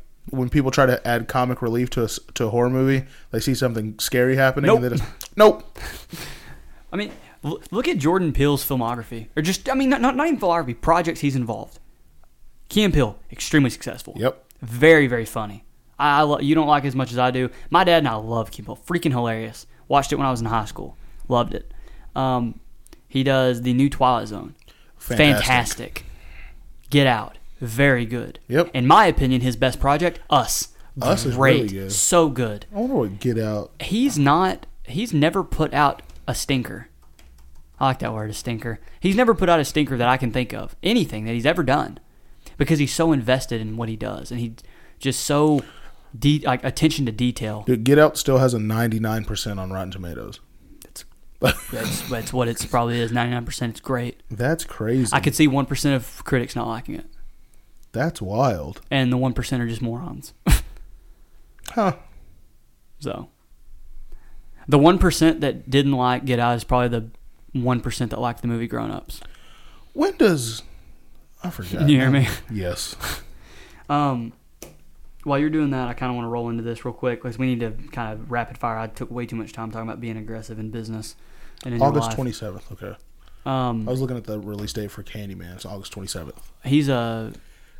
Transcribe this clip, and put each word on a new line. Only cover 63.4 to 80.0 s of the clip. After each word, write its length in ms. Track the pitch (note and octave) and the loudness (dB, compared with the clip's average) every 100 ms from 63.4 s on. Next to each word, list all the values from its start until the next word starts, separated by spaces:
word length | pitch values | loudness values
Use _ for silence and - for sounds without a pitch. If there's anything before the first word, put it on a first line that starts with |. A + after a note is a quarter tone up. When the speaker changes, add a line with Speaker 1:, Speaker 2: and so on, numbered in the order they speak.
| _ - - - - - - - - - - - - | _ -20 -20 -18 -14 -14 -12 -14 -16 -18 -18 -14 2
Speaker 2:
the 100 | C#3+ | 6
one 200 | D#3 F#3+ | 8 8
percent 420 | F3+ - D#3+ D#3+ | 4 6 4 4
that 280 | C#3 - - | 0 -4 0
didn't 240 | C#3 C#3+ | 2 4
like 320 | C3+ B2 B2 | 2 2 0
Get 140 | C3+ A#2+ | 0 2
Out 180 | A#2+ A#2+ | 2 0
is 80 | |
probably 240 | - B2 B2 | 0 2 2
the 220 | A#2 A2+ - - - - C3 | 0 -6 -12 -20 -20 -10 -4
one 200 | A#2+ B2 | 0 0
percent 300 | A#2+ - A#2 | -2 -4 -4
that 100 | A2+ | -2
liked 220 | A#2+ A#2+ | -4 -4
the 60 | A#2+ | -4
movie 180 | A#2 A#2 | -2 -4
Grown 240 | A#2 A2+ | -6 -6
Ups. 300 | G2 - - - - - - - - - | -8 -10 -14 -14 -18 -20 -20 -20 -20 -10
Speaker 1:
When 240 | - F#4 - | -2 0 4
does, 460 | A3+ D#3 A2+ A2+ - - - - - - - - | 4 4 -2 -8 -14 -20 -20 -20 -20 -20 -20 -12
I 80 | F#3 | -10
forgot. 380 | - F2+ D#3+ D3 | -10 -6 2 6
Speaker 2:
You 100 | C#3 | 6
hear 120 | C3 | 6
me? 180 | C#3 A#2 - - | 4 2 -2 -8
Speaker 1:
Yes. 420 | G#2+ F2+ E2+ - - - - - - - - - - - | -6 -4 -4 -8 -8 -8 -8 -12 -20 -20 -20 -20 -14 -2
Speaker 2:
Um, 440 | D3 C#3+ B2 A2+ - _ - - - - - - - | 0 0 -2 -6 -12 _ -20 -20 -20 -20 -20 -20 -10
while 140 | C#3+ C#3 | -2 0
you're 120 | D3+ | 2
doing 200 | D#3 C#3+ | 2 0
that, 180 | C3+ B2 | 0 -4
I 60 | |
kinda 200 | A#2+ B2+ | -4 -4
wanna 140 | A#2+ A#2 | -4 -4
roll 200 | A#2+ A#2 | -4 -4
into 120 | A#2 | -4
this 220 | A2+ A2+ | -4 -6
real 100 | B2 | -8
quick, 280 | A#2 B2+ A#2+ | -4 -4 -4
'cause 160 | B2+ A2+ | -6 -2
we 80 | C3 | 0
need 140 | A#2+ | 0
to 120 | A#2 G#2 A#2+ | -2 -6 -8
kind 200 | B2 A2 | -8 -8
of 180 | G#2+ A2+ | -8 -6
rapid 280 | A#2+ A#2 - | -4 -4 -4
fire. 200 | A#2+ A2 | -4 -4
I 80 | A2+ | -6
took 240 | - B2 | -8 -10
way 160 | A#2+ A#2 | -8 -8
too 100 | A2+ | -8
much 160 | A2 | -10
time 180 | - A2+ | -10 -10
talking 180 | A2+ A2+ | -8 -10
about 120 | A#2 | -8